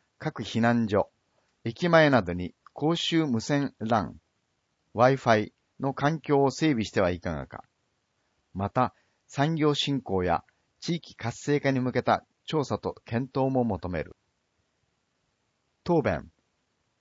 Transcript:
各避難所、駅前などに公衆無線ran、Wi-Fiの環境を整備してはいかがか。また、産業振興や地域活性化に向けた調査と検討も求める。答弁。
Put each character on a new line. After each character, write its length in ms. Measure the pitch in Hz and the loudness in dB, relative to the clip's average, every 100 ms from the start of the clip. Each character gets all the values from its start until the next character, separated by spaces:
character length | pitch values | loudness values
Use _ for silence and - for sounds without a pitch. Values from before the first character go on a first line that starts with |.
| _ - | _ -10
各 240 | 156 - | -10 -8
避 180 | 104 113 | -6 0
難 280 | 117 120 110 | 2 2 2
所、 220 | 98 - _ _ _ _ _ | 0 -2 _ _ _ _ _
駅 240 | 117 - 175 | -10 -4 4
前 220 | 165 151 | 6 6
な 120 | 127 | 4
ど 100 | 87 | 2
に 220 | 90 90 - _ | -4 -6 -10 _
公 220 | - 147 | -4 -2
衆 320 | 170 - 165 156 | -2 0 0 0
無 140 | 113 | -2
線 340 | - 143 139 - | 0 -2 -2 -6
ran、 320 | 110 113 69 - _ _ _ _ _ _ _ | 0 0 0 -8 _ _ _ _ _ _ _
Wi-Fi 580 | 98 127 135 123 110 107 _ _ - | 2 4 4 2 2 0 _ _ -8
の 140 | 135 | -8
環 260 | - 143 160 | -2 -2 -2
境 220 | - 143 | 0 2
を 80 | 139 | 2
整 200 | - 160 | 2 0
備 140 | 123 | 0
し 60 | 101 | -2
て 100 | 113 | 0
は 100 | 90 | 0
い 100 | 87 | 0
か 140 | 90 | -4
が 120 | 76 67 | -6 -8
か。 180 | - - _ _ _ _ _ _ _ _ | -14 -18 _ _ _ _ _ _ _ _
ま 160 | 92 101 | -6 -4
た、 240 | 127 123 - _ _ _ | 0 -2 -2 _ _ _
産 280 | - 147 | -2 0
業 200 | 160 151 | 2 0
振 260 | 143 - 139 | 0 0 -2
興 240 | - 95 | -2 -2
や 180 | 90 82 - _ _ _ | 0 -2 -4 _ _ _
地 160 | - 170 | -6 -6
域 180 | - | -8
活 240 | - 117 - | -10 -10 -6
性 220 | - 143 | -2 0
化 120 | 139 | 2
に 80 | 131 | 0
向 120 | 127 | 0
け 100 | 123 | -2
た 220 | 117 95 - _ - | 0 0 -2 _ -6
調 180 | 156 | -4
査 140 | 131 107 | -2 -4
と 160 | 92 - | -4 -8
検 240 | - 117 135 | -6 -6 -4
討 220 | 135 135 | -2 0
も 120 | 131 | 0
求 260 | 117 92 90 | -2 -2 -4
め 120 | 85 | -6
る。 140 | - - _ _ _ _ _ _ _ _ _ _ _ _ _ _ _ _ | -6 -12 _ _ _ _ _ _ _ _ _ _ _ _ _ _ _ _
答 160 | - 165 | 0 0
弁。 300 | 107 76 - _ _ _ _ _ _ _ | 2 -2 -6 _ _ _ _ _ _ _